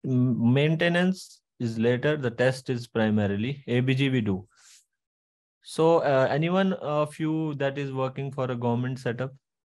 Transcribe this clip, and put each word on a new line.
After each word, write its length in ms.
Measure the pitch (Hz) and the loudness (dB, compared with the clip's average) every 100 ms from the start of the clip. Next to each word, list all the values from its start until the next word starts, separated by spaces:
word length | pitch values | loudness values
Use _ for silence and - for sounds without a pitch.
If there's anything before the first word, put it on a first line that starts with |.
| 135 | -2
m-, 460 | 127 127 113 117 | 0 2 2 2
maintenance 840 | 135 156 160 170 175 185 185 - - _ - | 4 2 2 2 2 2 0 -8 -20 _ -8
is 200 | 120 113 | -4 0
later. 380 | 117 123 147 151 | 2 2 0 0
The 140 | 123 | -2
test 400 | 120 127 131 - | 0 0 0 -4
is 160 | 120 120 | -6 -4
primarily 760 | 117 110 107 101 101 120 143 - | 0 2 2 0 0 -4 -6 -2
A 140 | 123 | 0
B 140 | 131 | 2
G 140 | 131 139 | 0 0
we 120 | 127 | 0
do. 260 | 107 95 - _ - - _ _ _ _ _ _ _ _ | 0 -4 -6 _ -20 -20 _ _ _ _ _ _ _ _
So, 360 | - - 160 165 | -8 2 4 4
uh, 300 | 143 135 131 | 4 4 2
anyone 420 | 143 165 185 190 | 2 2 2 0
of 440 | 180 143 151 147 - | -2 -2 -2 -2 -2
you 360 | 156 160 156 139 | -2 -2 -4 -2
that 200 | 139 139 | -4 -4
is 160 | 139 | -6
working 380 | 131 131 131 139 | -4 -4 -4 -8
for 140 | 139 127 | -4 -4
a 60 | 120 | -2
government 420 | 120 120 127 131 | -2 0 -2 -4
setup? 340 | 123 117 135 - _ _ | -6 -4 -6 -10 _ _